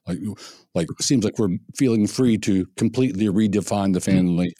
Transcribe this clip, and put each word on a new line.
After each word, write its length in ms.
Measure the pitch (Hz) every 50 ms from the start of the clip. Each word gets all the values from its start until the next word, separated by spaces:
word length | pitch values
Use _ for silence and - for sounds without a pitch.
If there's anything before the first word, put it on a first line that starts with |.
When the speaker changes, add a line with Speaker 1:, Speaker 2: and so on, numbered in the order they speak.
| _
Speaker 1:
Like, 100 | 90 87 85 - - - - - - - - _ _ -
like, 140 | 90 82 78
it 140 | 85 - -
seems 200 | - 147 120 98
like 120 | 104 -
we're 200 | - 110 92 90 107 - - -
feeling 320 | - 139 123 113 110 104
free 300 | 101 - - 131 120 110 104
to 260 | - 110 95 95 90 - _
completely 500 | - 120 110 113 127 131 123 92 95 107
redefine 680 | 104 87 110 110 104 95 104 90 - 107 101 98 98 92
the 60 | 90
Speaker 2:
Hmm. 180 | - 101 95
Speaker 1:
family, 360 | 92 90 90 85 85 90 87 -